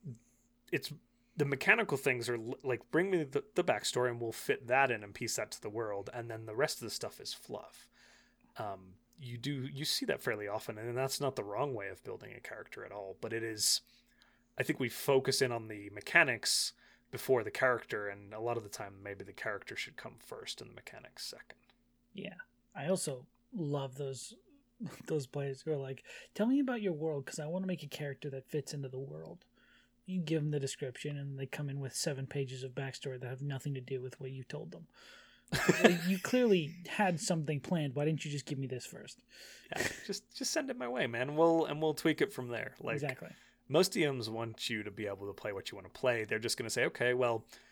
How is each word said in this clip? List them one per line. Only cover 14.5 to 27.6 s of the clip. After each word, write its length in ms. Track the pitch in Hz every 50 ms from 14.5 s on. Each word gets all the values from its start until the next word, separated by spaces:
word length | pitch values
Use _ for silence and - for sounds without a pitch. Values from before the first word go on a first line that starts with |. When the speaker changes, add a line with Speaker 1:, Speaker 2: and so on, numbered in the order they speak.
| -
Speaker 1:
I 60 | - 127
think 160 | - 156 -
we 100 | 131 117
focus 520 | - - - - 139 135 135 135 131 -
in 100 | 135 123
on 160 | 117 117 110 110
the 200 | 107 104 101 101 101
mechanics 800 | 104 - - - 170 160 135 117 107 - - - - - - - _ - - - _ _ -
before 320 | - 120 - - 131 120 107
the 60 | 107
character, 580 | - - 131 127 123 113 - - 117 104 104 101
and 240 | 98 101 101 98 107
a 80 | 110
lot 160 | 113 120 117
of 60 | 113 104
the 60 | 101
time 260 | - - 107 98 98 98
maybe 220 | 98 101 101 95 98
the 80 | 98
character 460 | 95 - - 113 104 98 - - 107
should 180 | - - - -
come 200 | - - 113 110 117
first 400 | - - 117 110 107 - - -
and 100 | 117 110
the 60 | 120
mechanics 500 | 120 - - - - - - - - -
second. 340 | - - - - - - _ _ _ _ _ _ _ _ _ _ _ -
Speaker 2:
Yeah. 200 | - - - - - - _ _ _ _ _ -
I 120 | 185 139
also 380 | 165 185 180 - 151 135 123 - - _ _ _ _ 262
love 420 | 196 160 143 143 139 135 131 127
those, 380 | 139 143 135 135 123 - - 226 - _ _ - - _ _
<laughs> 380 | _ - 226 147 - - -
those 200 | - 160 147 131
players 340 | - - 143 139 139 135 -
who 100 | - 156
are 60 | 156
like, 260 | 139 135 131 131 - - - - - - - -
"Tell 140 | - 214
me 120 | 240 269 285
about 220 | 277 254 247 226
your 100 | 208 190 165
world, 320 | 147 160 160 151 139 135
'cause 140 | - - -
I 60 | 147
wanna 220 | 151 170 190